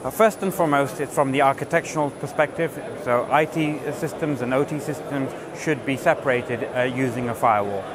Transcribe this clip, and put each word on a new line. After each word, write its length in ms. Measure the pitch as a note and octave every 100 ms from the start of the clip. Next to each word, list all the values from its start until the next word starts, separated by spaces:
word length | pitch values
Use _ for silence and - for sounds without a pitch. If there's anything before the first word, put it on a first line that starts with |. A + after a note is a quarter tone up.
Uh, 60 | C3
first 340 | - A3 G#3+
and 100 | F#3+
foremost, 460 | - E3 C#3+ C#3 -
it's 140 | C#3+
from 180 | - C3+
the 120 | C3+
architectural 680 | C#3 C3+ D3 E3+ - D#3 C#3+
perspective, 680 | - C#3 - D3 D3+ D#3+ - - B2 -
so 200 | A#2+ A#2
I 140 | C#3 D#3
T 340 | D#3+ D3+ D3 D3+
systems 480 | C#3+ D#3 - D#3 C3+
and 120 | B2
O 120 | C3 C#3+
T 120 | D3+
systems 540 | C#3+ C#3+ - C#3 C3 - - -
should 280 | - D3 A2+
be 100 | C3
separated, 720 | F3 D3+ C#3+ B2 A#2+ A#2+ - B2+
uh, 60 |
using 480 | B2+ B2+ C3 A#2 B2
a 40 |
firewall. 520 | A2+ B2 G#2+ G2+ G2+ F#2+